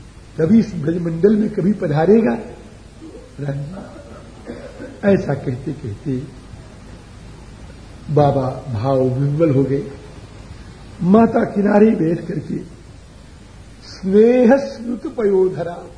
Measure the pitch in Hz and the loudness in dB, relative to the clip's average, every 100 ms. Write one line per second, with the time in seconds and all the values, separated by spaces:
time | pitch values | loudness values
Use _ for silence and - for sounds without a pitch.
0 | - - - - 160 226 185 175 147 175 | -20 -20 -14 -2 4 4 2 -4 -4 -4
1 | 170 165 196 214 214 - 175 - 175 143 | -4 0 2 2 0 0 0 0 0 2
2 | 170 226 233 233 - - - - - - | 4 4 4 -4 -10 -18 -20 -20 -20 -20
3 | - - - - 143 139 143 190 - - | -20 -20 -20 -10 -8 -8 -10 -12 -16 -18
4 | - - - - - - - - - - | -20 -20 -20 -20 -18 -16 -16 -16 -18 -2
5 | 202 190 - 139 143 123 - 147 117 101 | 2 2 0 -6 -6 -8 -8 -10 -10 -8
6 | 151 127 - - - - - - - - | -6 -6 -8 -16 -20 -20 -20 -20 -20 -20
7 | - - - - - - - - - - | -20 -20 -20 -20 -20 -20 -20 -20 -20 -18
8 | - 147 143 135 127 - - 107 131 135 | -2 2 2 2 -2 -6 -8 -4 0 0
9 | 131 123 143 147 165 135 127 139 - - | 0 0 -2 0 2 2 0 -2 -6 -14
10 | - - - - - - - - - - | -18 -20 -20 -20 -20 -20 -20 -20 -20 -4
11 | 175 214 226 247 220 208 202 208 220 - | 4 6 6 2 -2 -2 2 6 4 4
12 | 160 170 - 151 - - - - - - | 0 -2 -4 -8 -8 -10 -10 -18 -20 -20
13 | - - - - - - - - - - | -20 -20 -20 -20 -20 -20 -20 -20 -20 -8
14 | 190 202 233 254 233 269 - - 233 240 | 2 6 6 6 6 4 2 -10 -8 -8
15 | 320 254 208 190 185 151 170 175 - | -8 -2 0 2 2 -2 -8 -10 -16